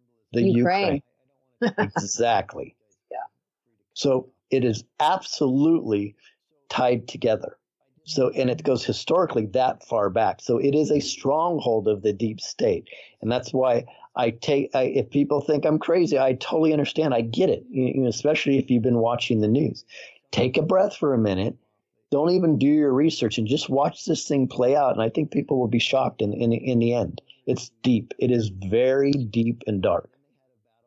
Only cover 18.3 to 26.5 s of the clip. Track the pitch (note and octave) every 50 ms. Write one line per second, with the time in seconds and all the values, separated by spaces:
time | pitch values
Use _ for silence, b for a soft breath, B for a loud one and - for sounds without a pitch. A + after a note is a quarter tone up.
18.3 | D#3+ - - C#3+ C3+ C3+ C3 - B2 A#2 A2+ B2+ A#2+ A#2 A2+ A#2 A#2+ A#2 - -
19.3 | A#2+ A2 G#2 G#2+ A2+ C#3+ - - - - - B B B B B B B B -
20.3 | - - B2+ B2+ C3 E3 D#3 F3 F#3 F#3 G3 G3+ - - E3 C#3+ C3 A2+ A2 G2+
21.3 | F#2+ F#2 G2+ A#2 - - _ _ _ _ _ _ _ _ _ - - C#3+ D#3 F3
22.3 | F3+ F#3 F3 E3 D3 G2+ C3 C#3+ D3+ D3+ D3 C#3 B2+ C3+ D3+ D#3+ D#3 - B2 A2
23.3 | - A#2+ A2 G#2+ C3+ - - - C3 C#3 D3 E3 - - - F#3+ D#3 - - -
24.3 | D3 C#3 B2+ C3 - - B2 B2 C#3 D3 C#3 B2+ - G#2+ A2 A2+ - - D3 -
25.3 | - C#3+ C3 - C#3+ B2+ B2+ G#2+ A#2+ A#2 - - - C3 B2+ - - - A2 G#2
26.3 | A2+ - A#2+ A#2